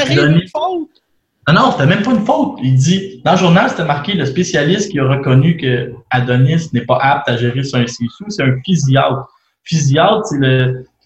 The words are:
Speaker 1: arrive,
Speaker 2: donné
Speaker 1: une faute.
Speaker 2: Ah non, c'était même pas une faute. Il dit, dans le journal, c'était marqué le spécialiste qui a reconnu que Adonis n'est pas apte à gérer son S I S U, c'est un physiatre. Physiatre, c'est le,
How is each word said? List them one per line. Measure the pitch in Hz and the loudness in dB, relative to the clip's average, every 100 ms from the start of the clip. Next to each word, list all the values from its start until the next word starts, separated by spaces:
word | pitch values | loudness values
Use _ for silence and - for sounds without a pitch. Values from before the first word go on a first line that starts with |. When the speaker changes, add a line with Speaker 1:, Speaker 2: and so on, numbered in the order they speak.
Speaker 1:
arrive, | 262 - | 0 2
Speaker 2:
donné | 147 165 | 2 2
Speaker 1:
une | 185 | 0
faute. | 302 349 359 302 _ _ _ _ _ - | -6 -4 -4 -8 _ _ _ _ _ 0
Speaker 2:
Ah | |
non, | 185 254 | 2 2
c'était | - 139 | 2 0
même | 208 | 0
pas | 220 | 0
une | 226 | 0
faute. | - 311 277 - | 0 0 -2 -2
Il | 127 131 | 0 2
dit, | 151 196 190 - | 2 0 -2 -6
dans | 147 | 0
le | 180 | 2
journal, | 180 175 247 | 4 4 2
c'était | - | -2
marqué | 160 143 - | -4 -4 -4
le | 190 131 | -4 -2
spécialiste | - 180 151 143 208 - | -2 -2 0 0 0 -2
qui | 143 | -2
a | 131 | 0
reconnu | 139 139 131 156 165 | 0 2 2 2 0
que | 135 120 - - _ | -2 -2 -4 -12 _
Adonis | 127 123 123 139 165 - | -2 0 2 2 2 -2
n'est | 120 120 | -4 0
pas | 127 | 0
apte | 135 113 127 | 2 0 0
à | 113 | -2
gérer | 120 131 | -2 -2
son | 135 127 | -2 -2
S | 117 - | -2 -4
I | |
S | 120 - | -8 -8
U, | 208 | -10
c'est | - | -2
un | 135 131 | 0 0
physiatre. | 156 175 135 135 143 131 - _ _ _ | 0 0 2 2 2 -4 -8 _ _ _
Physiatre, | - 165 135 147 185 214 - | -6 -2 2 2 2 2 -2
c'est | 143 | -2
le, | 131 131 127 127 - _ | 2 2 0 -4 -12 _